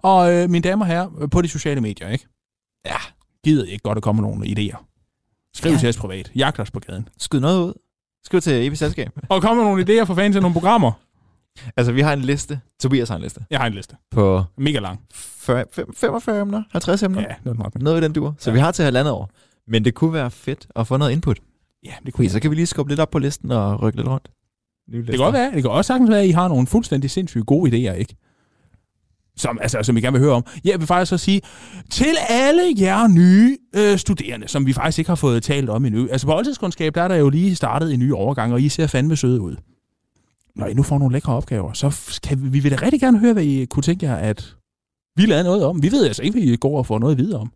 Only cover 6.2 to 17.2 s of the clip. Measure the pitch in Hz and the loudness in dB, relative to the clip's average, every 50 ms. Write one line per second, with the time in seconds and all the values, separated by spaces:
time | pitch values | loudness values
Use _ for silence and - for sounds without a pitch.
6.2 | - - - 123 135 135 - - 107 - - 98 - - 90 92 110 - _ _ | -14 -8 -4 -2 -2 -2 -2 -4 -8 -8 -10 -14 -12 -12 -12 -12 -12 -14 _ _
7.2 | - - - 139 127 156 185 185 175 175 208 - _ _ _ _ _ _ _ _ | -8 -2 -2 0 2 2 0 0 0 -4 -6 -12 _ _ _ _ _ _ _ _
8.2 | _ - - 180 - 170 143 120 117 139 147 151 156 147 - - 180 180 - 151 | _ -2 -2 0 0 2 0 0 0 -2 -4 -4 -4 -4 -4 -6 -8 -10 -10 -14
9.2 | - - 196 190 196 220 226 240 226 208 196 190 180 180 214 226 226 175 185 170 | -4 -2 -2 0 2 2 2 2 2 2 2 0 2 2 2 2 2 0 0 0
10.2 | 196 208 196 196 190 180 170 170 170 190 233 233 170 120 107 - _ _ _ _ | 2 2 2 2 2 2 0 2 2 2 4 4 4 2 0 -2 _ _ _ _
11.2 | _ _ _ _ _ _ _ - - 123 - - 123 123 120 131 143 156 147 143 | _ _ _ _ _ _ _ -20 -18 -8 -2 0 0 2 2 2 2 2 0 -2
12.2 | 127 127 143 143 - - 147 139 - _ _ _ - 131 131 135 117 113 110 80 | -2 -2 -2 -4 -4 -10 -12 -14 -14 _ _ _ -2 0 0 0 0 -2 -6 -8
13.2 | - - - - 110 - 156 135 131 117 101 98 92 - - _ _ _ - - | -8 -12 -12 -14 -12 -6 -4 -2 -2 -2 -4 -8 -12 -16 -20 _ _ _ 0 2
14.2 | 104 95 95 92 95 87 _ - 135 147 151 123 101 90 92 101 - _ _ - | 4 4 4 2 0 -4 _ -4 -2 -2 -2 -2 -4 -6 -12 -14 -18 _ _ -20
15.2 | - - - - - - 127 123 123 - - - - - - - - 226 143 233 | -20 -20 -20 -12 -4 -2 -2 -2 -2 -6 -8 -12 -12 -12 -8 -4 -2 -2 -2 -2
16.2 | - - 220 208 202 202 202 214 214 _ - 175 - - 180 202 214 190 185 196 | -4 -4 -4 -4 -4 -4 -4 -6 -8 _ -8 -6 -2 -2 -2 0 0 -2 -2 -2